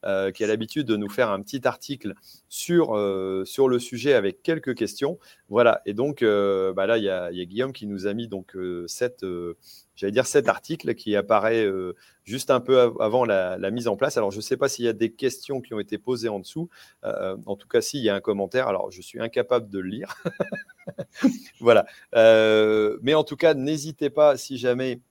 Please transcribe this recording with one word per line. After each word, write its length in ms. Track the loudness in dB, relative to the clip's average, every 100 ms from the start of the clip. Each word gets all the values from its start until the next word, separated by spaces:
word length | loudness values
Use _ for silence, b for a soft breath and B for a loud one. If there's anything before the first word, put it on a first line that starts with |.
euh, 260 | -2 -2 -2
qui 140 | -2
a 20 | -2
l'habitude 400 | -2 -4 -6 -2
de 100 | -2
nous 120 | -2
faire 200 | -2 -2
un 100 | -2
petit 240 | -6 -4 -4
article 480 | -4 -12 -10 -10 -12 B B _
sur, 480 | -12 0 2 2 0
euh, 480 | -2 -2 -4 -6
sur 240 | -6 0 2
le 120 | 2
sujet 340 | -4 -4 2
avec 300 | 2 2 -4
quelques 320 | -4 -4 -4 -4
questions. 420 | -4 -2 -4 -4 b b _
Voilà. 340 | 4 4 4 -2
Et 60 |
donc, 300 | -4 -4 2
euh, 500 | 2 4 2 0 0
bah, 140 | 0 0
là, 120 | 0
il 60 |
y 60 | 0
a, 220 | -4 -6
il 60 | -8
y 40 |
a 20 |
Guillaume 280 | -8 -6 -6
qui 140 | -6 -10
nous 200 | -6 -4
a 80 |
mis 140 | -6 -8
donc, 260 | -10 -10
euh, 300 | -10 -8 -8 -10
cette, 380 | -6 -6 -4
euh, 320 | -8 -8 -8 -12 B B B -6
j'allais 160 | -2
dire 140 | 0 2
cet 220 | 2 2
article 460 | -2 -6 -8 -6
qui 220 | -6 -2 -2
apparaît, 480 | 2 2 2 2
euh, 320 | 0 -2 -8 -10 b b
juste 280 | -12 -10 0
un 100 | 0
peu 180 | 4 4
av-, 220 | 4 2
avant 240 | 0 0
la, 340 | 2 0 0 -4
la 120 | -4
mise 160 | -4 -4
en 80 | -2
place. 200 | -2 0
Alors, 140 | -2
je 100 | -4
sais 160 | -6 -2
pas 120 | -2
s'il 160 | 0
y 40 | -2
a 40 |
des 180 | 0 -4
questions 500 | -2 -4 -4 -8 -10
qui 140 | -8
ont 60 | -10
été 180 | -8 -8
posées 300 | -6 -4 -4
en 100 | -6
dessous. 300 | -8 -10 -10 b b b
Euh, 320 | -8 -6 -6 -8 -10
en 100 | -12
tout 100 | _
cas, 140 | 0
si, 180 | 0 -2
il 60 |
y 40 | -2
a 60 |
un 60 | -2
commentaire. 480 | -2 -4 -2 -2 -2
Alors, 240 | -2 -6
je 100 | -12
suis 180 | -18 -10
incapable 480 | -6 -4 0 -2 -2
de 120 | -8
le 80 | -8
lire. 260 | -8 -12 -10
<laughs> 20 | -10 -6 -8 -8 -14 _ -18 -14 -16 B -2 -2 -14 _
Voilà. 240 | 6 6 4 B B
Euh, 840 | 6 8 8 8 6 6 4 2 0
mais 100 | 2
en 100 | 2
tout 140 | 0 2
cas, 160 | 2
n'hésitez 560 | 4 0 -4 -6 -4 -4
pas, 300 | 4 4 4
si 180 | -4 -4
jamais 440 | -2 0 -2 -6 _